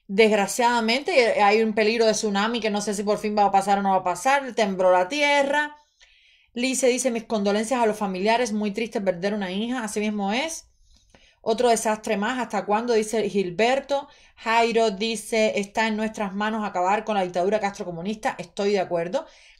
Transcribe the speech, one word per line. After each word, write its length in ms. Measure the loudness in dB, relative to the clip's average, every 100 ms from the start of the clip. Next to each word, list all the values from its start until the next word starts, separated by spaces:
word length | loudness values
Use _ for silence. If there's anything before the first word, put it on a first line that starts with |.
| -2
desgraciadamente. 1300 | 4 6 4 0 2 2 2 2 0 0 0 2 4
Hay 200 | 4 4
un 120 | 2
peligro 340 | 0 0 2 2
de 60 |
tsunami 460 | 0 -2 -2 -2 -2
que 120 | -2
no 100 | -2
sé 140 | -4 -4
si 80 |
por 160 | -2 -2
fin 180 | -2 2
va 80 | 2
a 60 |
pasar 260 | 2 2 2
o 60 |
no 80 | 2
va 60 | 2
a 60 |
pasar. 500 | 0 -2 2 0 0
Tembló 380 | -2 0 2 4
la 160 | 4 2
tierra. 720 | 0 2 4 2 0 -2 -8 _ _ _ _ _ _ _
Lice 340 | -4 -2 2 2
dice, 240 | 2 0
"Mis 120 | -4
condolencias 580 | -4 -2 0 0 0 0
a 40 | 0
los 100 | 0
familiares, 560 | -4 -2 0 2 0
muy 200 | -2 -2
triste 280 | -4 -4 -4
perder 340 | -2 -2 -2
una 160 | -4 -4
hija". 360 | -4 -4 -4 -4
Así 160 | -4
mismo 320 | -4 -2 -2
es. 320 | -2 -4 -8 -16 _ _ _ _ -20 _ _
"Otro 300 | -4 2 2
desastre 480 | 2 0 -2 -2 -2
más, 220 | -2 -4
¿hasta 260 | -4 -4 0
cuándo?", 260 | 0 2
dice 380 | 0 0 -2 0
Gilberto. 800 | -2 -2 0 2 2 0 -4 -4 -16 _ -8
Jairo 560 | 0 2 4 2 2
dice, 640 | 0 -4 -4 -4 0 0 0
"Está 300 | -4 -2 -2
en 80 | -2
nuestras 380 | -4 -4 -6
manos 340 | -4 -4 -4 -4
acabar 380 | -2 0 0 0
con 100 | -2
la 80 |
dictadura 380 | -2 0 0 0
castrocomunista". 720 | -2 -6 -10 -8 -6 -4 -4 -6
Estoy 360 | -10 -4 0
de 80 | 0
acuerdo. 440 | 0 -2 -2 -4 -6 -16 -20